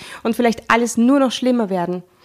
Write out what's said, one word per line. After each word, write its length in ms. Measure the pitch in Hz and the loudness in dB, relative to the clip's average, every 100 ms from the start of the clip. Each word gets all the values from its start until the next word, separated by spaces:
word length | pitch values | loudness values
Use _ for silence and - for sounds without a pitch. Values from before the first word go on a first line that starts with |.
| - - | -14 -8
und 120 | 226 233 | -6 0
vielleicht 340 | 240 214 - | 0 0 0
alles 260 | 233 233 226 | 0 0 2
nur 220 | 233 285 | 2 4
noch 140 | 262 | 2
schlimmer 360 | - 247 247 202 | 0 0 0 0
werden. 340 | 185 175 180 175 _ | -2 -2 -6 -10 _